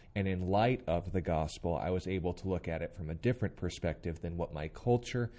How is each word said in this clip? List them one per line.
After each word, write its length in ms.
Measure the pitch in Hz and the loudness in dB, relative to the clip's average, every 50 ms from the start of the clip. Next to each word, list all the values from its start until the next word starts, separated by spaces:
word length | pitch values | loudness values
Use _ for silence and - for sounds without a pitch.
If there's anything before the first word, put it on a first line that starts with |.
| - - - | -20 -6 -2
And 140 | 101 98 98 | 0 2 2
in 180 | 95 90 92 90 | 2 0 2 2
light 340 | 95 101 110 123 131 - - - | 4 4 6 4 4 2 2 2
of 240 | 82 87 87 92 | 0 2 0 0
the 80 | 90 92 | -2 0
gospel, 560 | 80 87 85 78 80 78 - - - 87 85 | 2 2 2 2 2 0 -2 -2 0 0 0
I 140 | 73 - 80 | 2 2 0
was 180 | 92 92 - 90 | 0 0 0 0
able 260 | 95 92 82 90 85 | -2 0 0 0 -2
to 120 | - - 95 | -2 -2 -2
look 220 | 92 87 - - | -2 -2 0 -2
at 120 | 82 80 | -2 -2
it 140 | 82 80 - | -4 -4 -6
from 140 | - 87 76 | -6 -6 -6
a 40 | 82 | -6
different 420 | 80 - - 104 - - 95 - - | 0 2 2 2 2 0 -4 -2 -2
perspective 640 | - 87 - - - 85 78 - - 85 82 80 | -4 -4 -2 0 0 0 0 0 -4 -6 -6 -4
than 160 | - 85 85 85 | -6 -6 -2 -2
what 160 | 82 - - | -2 -2 -2
my 160 | 76 76 80 | -4 -6 -6
culture 600 | - - - 123 120 120 120 - - 123 120 113 - | -6 -4 2 2 2 2 2 -2 -2 -2 -2 -2 -4